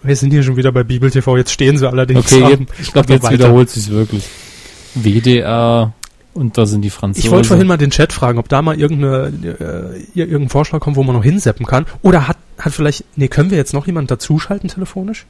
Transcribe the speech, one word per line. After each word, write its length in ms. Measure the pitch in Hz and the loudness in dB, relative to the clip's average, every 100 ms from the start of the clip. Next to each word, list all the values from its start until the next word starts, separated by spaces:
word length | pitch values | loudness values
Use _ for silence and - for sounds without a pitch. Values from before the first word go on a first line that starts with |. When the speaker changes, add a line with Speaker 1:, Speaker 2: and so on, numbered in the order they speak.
Speaker 1:
Wir 160 | 135 135 | 0 0
sind 140 | 135 | 2
hier 120 | 143 | 2
schon 140 | 131 127 | 2 0
wieder 160 | 131 | 0
bei 100 | 127 | 0
Bibel 260 | 117 123 131 | -2 0 0
T 120 | 131 | 0
V, 160 | 131 127 | 0 0
jetzt 140 | 123 | 0
stehen 240 | - 135 147 | 0 0 2
sie 100 | 131 | 0
allerdings 380 | 127 127 127 117 | 0 2 2 4
Speaker 2:
Okay, 100 | 135 | 6
Speaker 1:
am 60 | 131 | 6
Speaker 2:
jetzt, 140 | 135 131 - | 4 0 -10
ich 100 | - | -2
glaub, 140 | 143 131 | 0 4
Speaker 1:
Weiter. 60 | 131 | 2
Speaker 2:
jetzt 80 | 120 | 4
wiederholt 380 | 123 123 120 123 | 4 6 6 4
sich's 200 | 117 104 | -2 -4
wirklich. 360 | 104 107 104 - - - - - - - 131 | -2 -2 -4 -8 -16 -20 -20 -20 -20 -10 -2
W 260 | 110 104 | 0 2
D 160 | 120 123 | 2 2
R 540 | 101 117 117 117 110 - - _ _ | 0 0 2 2 0 -6 -20 _ _
und 240 | - 123 - | -6 -4 0
da 80 | 107 | 0
sind 160 | 104 | 0
die 80 | 101 | -4
Franzosen. 360 | - 101 98 110 | -6 -6 -2 2
Speaker 1:
Ich 60 | |
wollte 160 | 180 220 | 4 4
vorhin 200 | 180 190 | 4 4
mal 100 | 170 | 2
den 140 | 143 | 0
Chat 200 | - 151 | 2 0
fragen, 280 | - 123 120 | 0 -2 -2
ob 100 | - | -2
da 120 | 139 | -2
mal 160 | 139 151 | -2 -2
irgendeine, 500 | 147 131 139 131 143 | -2 0 -2 -2 -4
äh, 920 | 147 170 - 165 87 90 - - 180 | -8 -10 -10 -10 -10 -12 -14 -10 -6
ir-, 60 | 170 | -4
irgendein 220 | 147 135 | -2 0
Vorschlag 320 | 139 151 156 | -2 -2 -4
kommt, 160 | - 139 | -2 -2
wo 60 | |
man 120 | 135 120 | 0 2
noch 80 | |
hinseppen 420 | 110 190 - - 120 | 2 2 -2 -2 -2
kann. 200 | 127 156 - | -2 -4 -2
Oder 260 | 190 185 135 | 2 2 0
hat, 80 | - _ - | -6 _ -8
hat 140 | 156 | -8
vielleicht, 320 | 143 151 - - - | -2 -2 -4 -10 -4
nee, 140 | 135 | -2
können 220 | - 170 | 0 0
wir 60 | 185 | 0
jetzt 160 | 131 | -2
noch 140 | 139 160 | -4 -4
jemanden 200 | 170 139 | -6 -4
dazuschalten 580 | 123 - 156 - 202 185 | -6 -2 -4 -2 -8 -8
telefonisch? 560 | - 185 196 190 220 - | -10 -10 -10 -10 -12 -16